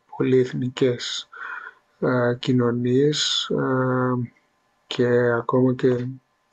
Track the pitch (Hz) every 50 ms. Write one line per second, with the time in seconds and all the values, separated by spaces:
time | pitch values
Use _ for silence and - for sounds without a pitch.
0 | _ _ - - 135 131 127 127 123 131 - 143 127 127 127 - 139 123 120 113
1 | - - - - - - - - - - - - - - - _ _ _ _ _
2 | - 151 127 127 120 120 123 127 - 139 127 123 120 120 120 123 123 123 123 135
3 | 143 151 151 147 - - - - - - - 143 139 135 131 131 131 127 127 127
4 | 127 127 127 123 120 120 - _ _ _ _ _ _ _ _ _ _ - - -
5 | 120 123 123 120 123 120 120 117 117 - - 127 127 127 127 127 135 127 123 120
6 | 123 127 131 131 _ _ _ _ _ _